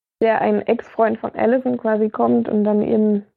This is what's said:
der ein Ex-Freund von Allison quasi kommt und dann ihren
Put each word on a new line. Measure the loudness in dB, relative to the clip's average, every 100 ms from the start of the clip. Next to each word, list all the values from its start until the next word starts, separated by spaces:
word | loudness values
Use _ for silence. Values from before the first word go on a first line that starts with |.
| _ -2
der | 0 0
ein | 0 0
Ex-Freund | 0 -4 -4 -2 0 -2
von | -6
Allison | -2 0 0 0 -4
quasi | -2 -2 -2
kommt | 0 0 0 0
und | 0
dann | 2 0
ihren | 0 2 2 0 -4